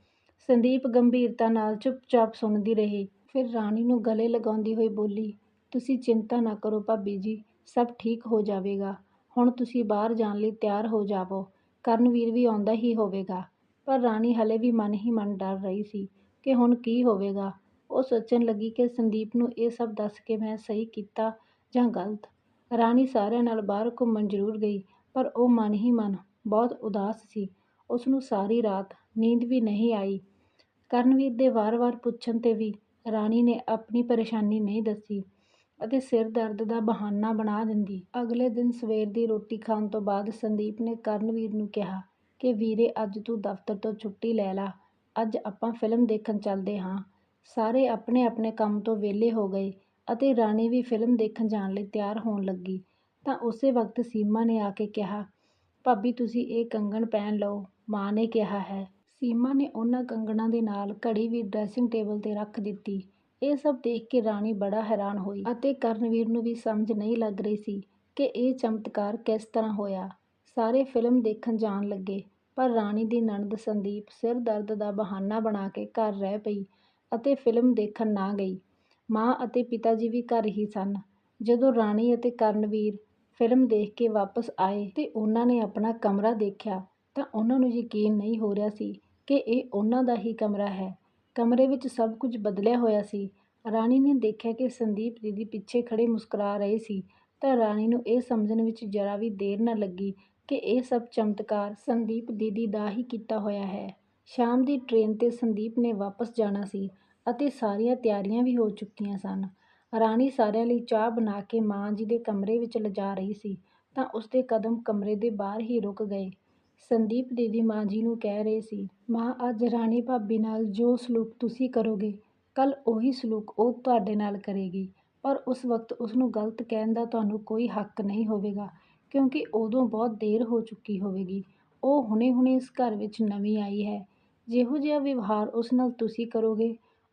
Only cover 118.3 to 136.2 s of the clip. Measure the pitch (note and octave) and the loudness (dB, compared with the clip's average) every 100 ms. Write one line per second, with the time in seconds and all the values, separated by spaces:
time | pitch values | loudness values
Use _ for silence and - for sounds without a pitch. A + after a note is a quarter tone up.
118.3 | G#3 G#3+ A3 A3 G#3 G3 - - A3+ A#3 | -2 0 -2 -4 -8 -10 -10 -4 -2 -2
119.3 | B3+ A#3+ A3 A#3+ A#3 A3+ A#3 A#3+ B3 G3+ | -2 -2 0 2 2 2 0 0 -2 0
120.3 | A3+ A3 A3 A3 G3 A#3+ B3 B3 A3+ A3+ | 0 0 0 -2 2 2 2 0 -2 -2
121.3 | - A#3 - B3+ B3 A3 G#3 G#3+ G3+ - | -4 -6 -2 0 0 0 0 -4 -6 -14
122.3 | _ _ - C#4 C4+ - A3 B3+ C4 A3+ | _ _ 0 2 2 0 2 0 0 -2
123.3 | A3 G#3+ - A#3+ A#3+ C4 A#3 G3+ G#3 G#3 | -4 -2 0 2 2 2 2 2 0 -2
124.3 | G3+ G3+ G3 F#3+ F#3+ F#3+ - _ _ C4+ | -4 -4 -4 -4 -6 -8 -12 _ _ -2
125.3 | C#4 - B3+ B3+ A3+ A3+ - A3+ B3 B3+ | -2 -2 -4 0 -2 -2 -8 -2 2 2
126.3 | G#3+ G#3+ A3+ A#3 A3 A3 A3+ A#3 A3+ G#3 | 0 -4 -4 -4 -2 0 0 0 0 0
127.3 | G#3+ G#3+ A3 A#3 G#3+ G3+ - G3+ G#3 A3 | -2 -4 -2 -2 -2 -6 -4 -4 -2 0
128.3 | G#3 G3+ G3+ G3+ - _ _ _ C#4 C4 | -2 -2 -6 -10 -14 _ _ _ 2 2
129.3 | D4+ - B3 A3 B3+ A#3+ G#3+ A#3+ G#3+ G#3+ | 0 -2 -2 0 2 2 0 -2 -2 0
130.3 | A3 A#3 A#3 A3+ - - G3 G3+ F#3+ F3+ | 0 2 -2 -2 -10 -8 -4 -4 -4 -4
131.3 | G3 - _ _ _ C4 C#4+ A3+ A3 B3 | -6 -10 _ _ _ 2 2 2 2 4
132.3 | B3 B3+ C4 B3+ - B3 G#3 G#3+ - G#3+ | 4 4 4 0 -2 -2 -2 -6 -2 -2
133.3 | G3+ G#3 G#3+ G3+ G3+ G#3 G#3 G3 _ _ | 0 0 0 -2 -4 -4 -6 -10 _ _
134.3 | _ - A#3+ A#3+ D4 D4 D4 C#4 B3+ G3 | _ -2 0 2 0 0 0 0 0 0
135.3 | G#3+ G#3+ A3+ A#3 B3+ B3+ B3 A3+ A3 | 0 0 -2 0 2 2 0 -4 -4